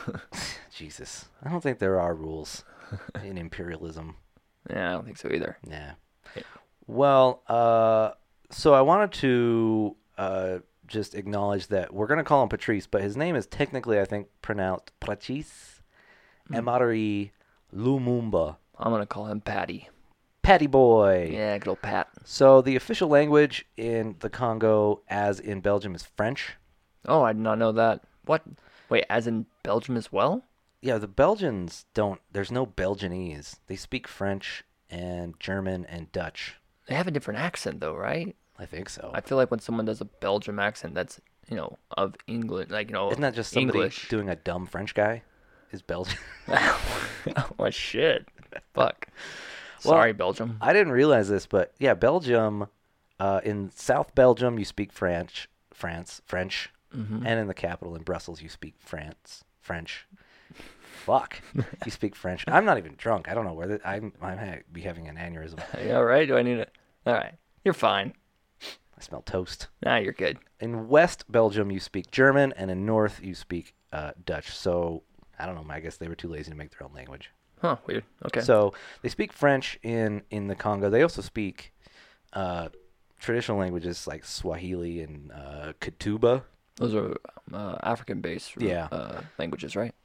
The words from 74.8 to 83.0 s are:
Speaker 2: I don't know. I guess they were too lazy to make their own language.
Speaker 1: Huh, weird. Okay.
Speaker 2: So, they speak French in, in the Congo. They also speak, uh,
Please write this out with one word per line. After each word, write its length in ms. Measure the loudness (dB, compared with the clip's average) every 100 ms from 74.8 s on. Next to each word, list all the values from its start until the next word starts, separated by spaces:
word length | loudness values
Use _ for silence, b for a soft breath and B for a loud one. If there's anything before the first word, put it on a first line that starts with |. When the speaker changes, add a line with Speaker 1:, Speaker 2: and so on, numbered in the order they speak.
| 0 -4 -12 _ -20 -12
Speaker 2:
I 100 | -10
don't 100 | -10
know. 80 | -12
I 120 | -12
guess 160 | -12 -12
they 100 | -12
were 80 |
too 140 | -10 -10
lazy 240 | -10 -12
to 40 | -14
make 140 | -16
their 160 | -18 -18
own 80 |
language. 380 | -18 -18 -18 -20 _ _ _
Speaker 1:
Huh, 160 | -4 -4 -6
weird. 160 | -8 -8 _ -6
Okay. 140 | 0
Speaker 2:
So, 320 | 4 6 4 B B B
they 60 | -8
speak 240 | -4 -6
French 480 | 0 2 4 0 -8
in, 400 | -4 0 0 -2 -8
in 160 | -8 -6
the 80 |
Congo. 360 | -4 -2 0 2
They 120 | 4
also 200 | 2 0
speak, 520 | -10 -6 -6 -8 -18 _ b b b b _
uh, 340 | -6 -4 -4 -8 -12 _ _